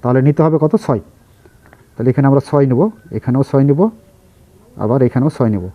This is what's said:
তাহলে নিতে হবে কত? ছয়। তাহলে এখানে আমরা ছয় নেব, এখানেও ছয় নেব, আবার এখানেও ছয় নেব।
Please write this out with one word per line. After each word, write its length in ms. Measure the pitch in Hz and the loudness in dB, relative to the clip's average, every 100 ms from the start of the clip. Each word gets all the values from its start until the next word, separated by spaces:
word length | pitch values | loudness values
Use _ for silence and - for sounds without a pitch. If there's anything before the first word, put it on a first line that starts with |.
তাহলে 200 | 123 127 135 | 0 2 2
নিতে 140 | 147 | 2
হবে 120 | 160 156 | 2 2
কত? 100 | 156 214 | 0 0
ছয়। 180 | - 120 - _ _ _ - _ _ - _ | -2 -4 -6 _ _ _ -20 _ _ -20 _
তাহলে 160 | - 127 | -4 -2
এখানে 140 | 127 135 | 2 2
আমরা 120 | 139 139 | 2 0
ছয় 160 | 147 139 | 0 0
নেব, 100 | 123 202 - - 110 | 2 0 -4 -12 -8
এখানেও 240 | - 127 135 | -4 -2 0
ছয় 140 | 139 139 | 0 2
নেব, 120 | 143 208 - - _ _ _ _ _ _ - | 2 0 -2 -20 _ _ _ _ _ _ -8
আবার 140 | 104 131 127 | -2 0 0
এখানেও 220 | 127 139 - | 0 -2 -2
ছয় 140 | 120 | -2
নেব। 100 | 104 90 | -2 -6